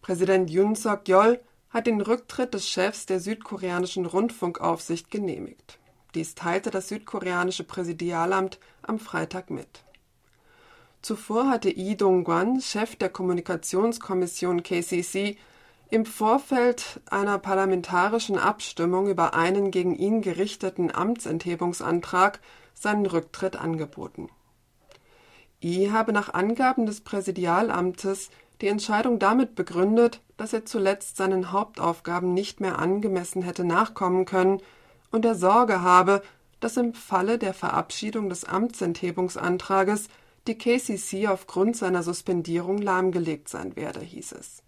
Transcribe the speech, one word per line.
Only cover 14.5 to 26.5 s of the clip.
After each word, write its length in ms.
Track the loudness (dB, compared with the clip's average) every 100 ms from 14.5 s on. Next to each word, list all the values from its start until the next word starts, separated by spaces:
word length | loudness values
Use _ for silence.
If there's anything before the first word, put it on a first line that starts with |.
| -2
K 180 | 0 -4
C 220 | -2 -2
C, 340 | -2 -4 -4 -6 -16 _ -20 _ _
im 160 | -2 -2
Vorfeld 960 | 0 2 2 2 2 2 2 -6 -14 -6
einer 280 | -2 0 -2
parlamentarischen 1000 | 0 2 2 0 0 2 2 2 0 0
Abstimmung 680 | 0 0 -8 -2 0 2 2
über 260 | 2 2
einen 360 | 2 2 2 2
gegen 240 | 2 0
ihn 280 | 2 2 2
gerichteten 680 | 0 -2 -2 -2 -6 -2 -2
Amtsenthebungsantrag 1500 | 0 0 -2 -2 -4 -4 -2 -2 -2 -2 -2 0 4 4 2 -18 -20 -20 -8
seinen 240 | -2 0 2
Rücktritt 500 | 0 -2 -6 -4 -4
angeboten. 720 | -4 -4 -6 -10 -14 -12 -14 _ _ _ _ _ _ -20 _ _ _ -20 _ _
Yi 300 | -4 0 2
habe 220 | 2 2
nach 220 | 0 0
Angaben 520 | 0 0